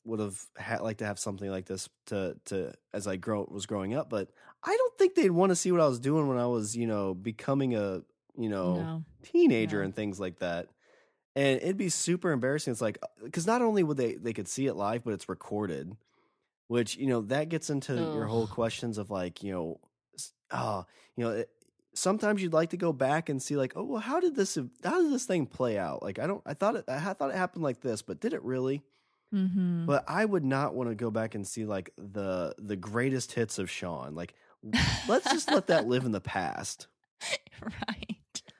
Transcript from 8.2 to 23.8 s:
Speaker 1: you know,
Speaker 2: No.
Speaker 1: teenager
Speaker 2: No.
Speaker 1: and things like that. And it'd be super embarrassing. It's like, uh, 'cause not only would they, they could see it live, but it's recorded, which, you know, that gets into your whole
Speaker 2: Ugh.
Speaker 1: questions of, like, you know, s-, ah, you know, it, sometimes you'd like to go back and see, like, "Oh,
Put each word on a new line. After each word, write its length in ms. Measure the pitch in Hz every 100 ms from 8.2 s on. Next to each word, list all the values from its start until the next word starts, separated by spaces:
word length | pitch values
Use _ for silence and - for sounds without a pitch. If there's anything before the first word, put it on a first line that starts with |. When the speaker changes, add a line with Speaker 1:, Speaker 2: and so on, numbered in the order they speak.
| _ -
Speaker 1:
you 120 | 110
know, 420 | 101 90 175 165
Speaker 2:
No. 140 | 160 160 -
Speaker 1:
teenager 600 | - 339 339 120 110 104
Speaker 2:
No. 0 |
Speaker 1:
and 120 | 95
things 260 | 101 107 95
like 180 | 95 87
that. 300 | 90 85 87 _ _ _ _ _ _ 135
And 240 | 139 131
it'd 160 | 160 196
be 120 | 190
super 420 | - - 180 185
embarrassing. 400 | 139 127 147 139
It's 80 | 117
like, 160 | 113 104
uh, 260 | - - 113
'cause 160 | - 170
not 160 | 240
only 200 | 233 208
would 120 | 160 143
they, 180 | 117 -
they 160 | 110
could 140 | 107 95
see 180 | - 135
it 80 |
live, 300 | 87 101 117
but 100 | 117
it's 140 | 101 -
recorded, 680 | 92 - 104 101 73 80 107 _ _ _ _ _ _ -
which, 280 | 120 113 -
you 100 | 135
know, 140 | 120
that 260 | 104 135 156
gets 200 | 165 -
into 380 | 139 131 123 156
your 160 | 113 110
whole 200 | 113 110
Speaker 2:
Ugh. 20 |
Speaker 1:
questions 500 | 110 113 - 120 107
of, 120 | 98
like, 320 | 98 90 -
you 100 | 98
know, 280 | 92 82 - _ _ _
s-, 200 | - - _ -
ah, 340 | - 117 101 90 _ - -
you 80 |
know, 60 | 117
it, 180 | 110 - _ _ _ _
sometimes 480 | - 185 208 208 202
you'd 100 | 185
like 160 | 160 165
to 60 | 175
go 140 | 170
back 360 | 139 131 151 165
and 140 | 135
see, 140 | - 143
like, 180 | 131
"Oh, 80 | 160